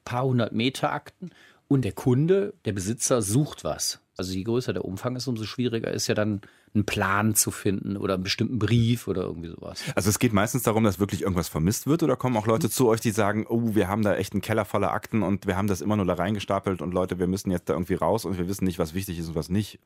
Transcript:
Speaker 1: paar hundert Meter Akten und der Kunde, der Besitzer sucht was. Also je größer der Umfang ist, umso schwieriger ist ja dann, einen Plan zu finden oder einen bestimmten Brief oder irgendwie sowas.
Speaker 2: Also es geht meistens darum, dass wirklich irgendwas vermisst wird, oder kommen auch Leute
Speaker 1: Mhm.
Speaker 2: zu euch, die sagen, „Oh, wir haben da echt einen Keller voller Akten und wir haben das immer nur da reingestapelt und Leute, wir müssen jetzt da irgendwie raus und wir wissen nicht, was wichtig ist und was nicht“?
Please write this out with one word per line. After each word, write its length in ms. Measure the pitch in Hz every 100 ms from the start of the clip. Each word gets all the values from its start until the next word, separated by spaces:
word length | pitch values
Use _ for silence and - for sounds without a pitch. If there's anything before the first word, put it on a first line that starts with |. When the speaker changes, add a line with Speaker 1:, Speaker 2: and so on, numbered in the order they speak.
Speaker 1:
paar 200 | - 123
hundert 280 | 131 123 107
Meter 400 | 110 123 - 147
Akten 380 | 147 - - 180 - - _ -
und 160 | 139
der 80 | 101
Kunde, 640 | - 135 123 165 196 202 -
der 80 | -
Besitzer 480 | 101 92 120 - 131
sucht 420 | 98 117 147 -
was. 360 | 80 - - - _ -
Also 160 | 92
je 120 | 95
größer 280 | 104 120 120
der 120 | 92
Umfang 320 | - 95 123 127
ist, 100 | 123
umso 180 | 113
schwieriger 460 | 104 - 120 113 50
ist 160 | 90 -
ja 80 |
dann, 260 | 107 107 101 - _ _
einen 100 | 110
Plan 500 | 104 107 95 101 110
zu 160 | 104 -
finden 460 | - 107 98 - 101
oder 180 | 101
einen 80 | 92
bestimmten 360 | 92 - 113 123
Brief 500 | 101 120 113 120 -
oder 140 | 92
irgendwie 260 | 92 85 85
sowas. 340 | - - - -
Speaker 2:
Also 160 | - 95
es 80 | 107
geht 140 | 123
meistens 280 | 98 107 131
darum, 220 | 117 110
dass 140 | 110 90
wirklich 220 | 101 87
irgendwas 260 | 82 87 80
vermisst 380 | 78 82 110 131
wird, 160 | 165
oder 140 | 151 131
kommen 200 | 127 117
auch 100 | 107
Leute 200 | 113 151
Speaker 1:
Mhm. 40 |
Speaker 2:
zu 160 | - 123
euch, 120 | 117
die 120 | 120
sagen, 340 | 104 101 107 104
„Oh, 260 | 117 117
wir 140 | 104 92
haben 140 | 107
da 120 | 104
echt 200 | 87 92
einen 80 | 101
Keller 240 | - 110 101
voller 260 | 107 95
Akten 300 | - - 113
und 240 | 92 98 98
wir 100 | 92
haben 120 | 104
das 120 | 90
immer 160 | 101 107
nur 80 |
da 100 | 90
reingestapelt 680 | 85 90 107 - 98 101 90
und 100 | 82
Leute, 260 | 90 92 90
wir 80 | 90
müssen 220 | 95 -
jetzt 180 | 87 -
da 20 |
irgendwie 220 | 78 90
raus 320 | 85 80 107 85
und 100 | 92
wir 100 | 87
wissen 180 | 98 95
nicht, 120 | 85
was 140 | 82
wichtig 240 | 87 95 85
ist 100 | 82
und 60 | 80
was 120 | 73
nicht“? 320 | 98 101 -